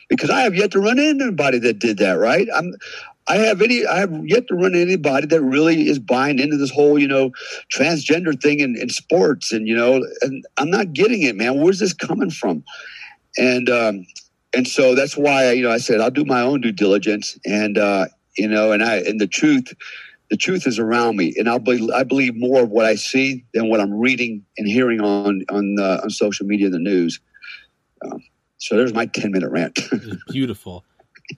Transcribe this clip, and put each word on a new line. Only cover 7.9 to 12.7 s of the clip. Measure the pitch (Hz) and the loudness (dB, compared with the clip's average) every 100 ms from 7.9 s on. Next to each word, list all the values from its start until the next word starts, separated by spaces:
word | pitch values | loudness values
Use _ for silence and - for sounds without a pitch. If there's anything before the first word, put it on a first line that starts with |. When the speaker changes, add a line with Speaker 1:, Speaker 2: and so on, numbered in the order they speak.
| 160 143 165 175 135 | 0 0 0 0 0
Speaker 1:
thing | 147 147 | 0 2
in, | 135 113 | -2 -2
in | 123 | -6
sports, | - - 170 156 131 - | -8 0 2 2 0 -4
and, | 113 110 | -4 -2
you | 117 | 0
know, | 120 131 - - | 2 2 0 -4
and | 139 135 - - | -4 -4 -10 -6
I'm | 156 | -2
not | 202 196 | 0 -2
getting | 143 214 220 | 0 2 2
it, | 139 98 | -2 -2
man. | 120 139 | -2 2
Where's | 165 190 | 2 2
this | 202 | -2
coming | - - 180 185 | -4 -6 -4 -4
from? | 147 - 80 - | -4 -4 -4 -8